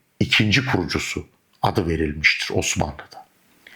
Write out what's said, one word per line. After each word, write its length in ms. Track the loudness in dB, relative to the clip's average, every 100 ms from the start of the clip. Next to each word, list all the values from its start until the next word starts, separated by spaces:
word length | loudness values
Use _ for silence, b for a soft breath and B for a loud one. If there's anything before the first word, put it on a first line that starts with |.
| _ _
ikinci 460 | 2 4 4 2 2
kurucusu 600 | 0 0 -4 -4 -8 -10 _ _ _
adı 260 | 0 0 0
verilmiştir 680 | 0 0 0 0 0 -2
Osmanlı'da. 720 | -2 0 -2 -2 -4 -16 -20 -20 _ _ _ B